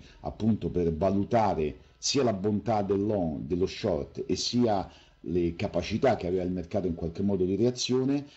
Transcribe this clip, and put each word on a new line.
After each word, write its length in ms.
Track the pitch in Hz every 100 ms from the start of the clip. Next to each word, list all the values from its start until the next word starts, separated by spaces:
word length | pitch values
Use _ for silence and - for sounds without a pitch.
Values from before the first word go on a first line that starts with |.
| - -
appunto 500 | 78 - 113 107 85
per 240 | 76 85
valutare 840 | 78 95 98 98 117 107 80 76 - - _
sia 240 | - 143
la 100 | 120
bontà 480 | 101 104 107 117 107
del 240 | 95 98
long, 380 | 101 104 82 69
dello 240 | 65 90 90
short 580 | - 107 80 69 - -
e 100 | 92
sia 540 | - 123 117 98 85 - - _
le 300 | - 87 85
capacità 640 | 82 101 85 85 104 131 107
che 100 | 87
aveva 180 | 92
il 60 | 90
mercato 360 | 92 82 104 90
in 80 |
qualche 260 | 85 85 82
modo 240 | 101 98
di 100 | 90
reazione, 720 | 95 117 123 - 127 131 143 143